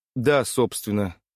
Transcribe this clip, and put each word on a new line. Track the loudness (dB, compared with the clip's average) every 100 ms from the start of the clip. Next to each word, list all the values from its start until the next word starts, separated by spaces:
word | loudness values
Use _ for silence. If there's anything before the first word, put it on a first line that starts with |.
| _
«Да, | -2 2 2
собственно. | 2 0 0 -2 -4 -2 -2 -6 _